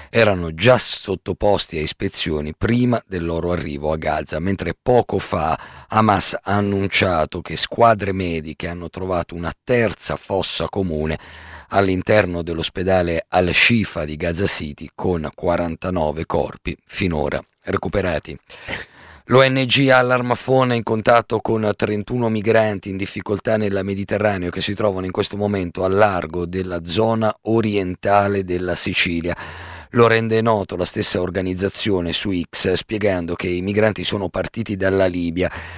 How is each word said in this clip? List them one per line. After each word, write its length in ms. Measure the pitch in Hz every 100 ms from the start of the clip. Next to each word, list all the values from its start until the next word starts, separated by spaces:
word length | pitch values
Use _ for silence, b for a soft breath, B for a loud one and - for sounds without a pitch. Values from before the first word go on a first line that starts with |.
| B
erano 440 | 113 107 92 85
già 240 | 82 110 123
sottoposti 1000 | - - - 92 - 90 104 95 - 82
a 40 |
ispezioni 760 | 76 - 98 - - 76 76 -
prima 460 | 110 120 123 117
del 200 | - 92
loro 260 | 85 82 85
arrivo 400 | 87 80 71 76
a 60 | 80
Gaza, 420 | 78 78 73 78
mentre 360 | 90 98 82 -
poco 380 | - 123 - 98
fa 400 | - 92 78 78 B B B
Hamas 460 | 110 110 98 -
ha 200 | - -
annunciato 840 | 101 101 98 98 - 101 85 78 87
che 160 | - 80
squadre 560 | - - 117 107 98
mediche 560 | 95 90 82 78 73 87
hanno 200 | 87 85
trovato 460 | - 92 90 85
una 180 | 85 85 -
terza 500 | - 123 110 - -
fossa 540 | 76 - 98 85 - 80
comune 500 | 104 95 78 78 76 B B B B B
all'interno 720 | 101 98 92 90 107 95 87
dell'ospedale 840 | 85 82 82 - 90 92 85 82 -
Al-Shifa 760 | 92 90 80 - 117 95 87 76
di 100 | 76
Gaza 300 | 87 82 98
City, 420 | - 78 71 78
con 340 | - 95 85 76
quarantanove 880 | - 87 85 85 80 92 92 78 76
corpi 500 | 78 85 69 - - - _
finora 580 | - 98 78 71 69 - _
recuperati. 680 | - 95 92 101 92 76 - 69 - B B B B B B B B
L'O 200 | 123 135
N 160 | 131 131
G 240 | 135 135
Alarm 440 | 127 123 127 123 120
Phone 300 | - 131 127
è 40 | 120
in 40 |
contatto 580 | 110 110 107 120 113 110
con 300 | - 113 104 104
trentuno 540 | 107 107 101 123 117
migranti 580 | 110 101 113 107 98 101
in 80 | 95
difficoltà 600 | 98 - - 101 - 110
nel 220 | 107 98
Mediterraneo 640 | 95 98 98 104 107 98 87
che 140 | 95
si 100 | 90
trovano 320 | 101 107 92
in 80 | 92
questo 240 | 90 98 101
momento 480 | 104 101 87 87
al 80 | 92
largo 540 | 95 107 90 78 85 87
della 360 | 92 92 87 85
zona 440 | 85 110 113 110 -
orientale 1040 | - 113 110 101 90 90 101 101 101 101
della 300 | 92 90 90
Sicilia. 640 | 85 - 90 92 85 85 85 B B B B B
Lo 140 | 127 113
rende 360 | 113 113 110
noto 340 | 113 107 92 90
la 80 |
stessa 340 | 90 - 101 98
organizzazione 920 | 90 90 92 90 95 - 110 95 85
su 180 | 80 104
X, 420 | 90 82 - 98
spiegando 600 | 90 - 110 101 92 85
che 140 | 85 95
i 140 | 90
migranti 420 | 95 104 107 98
sono 240 | 87 107 90
partiti 480 | 98 - - 110 98
dalla 300 | 95 98 95
Libia. 440 | 90 85 85 90 B B